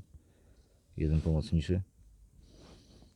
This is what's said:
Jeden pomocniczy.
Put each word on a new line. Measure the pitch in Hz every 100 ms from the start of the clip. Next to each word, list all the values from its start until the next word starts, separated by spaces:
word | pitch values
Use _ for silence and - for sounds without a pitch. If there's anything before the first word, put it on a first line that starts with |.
| - - _ _ - - _ _ _ -
Jeden | 78 78
pomocniczy. | 82 78 - 82 76 90 - _ - - - - - - - - - - -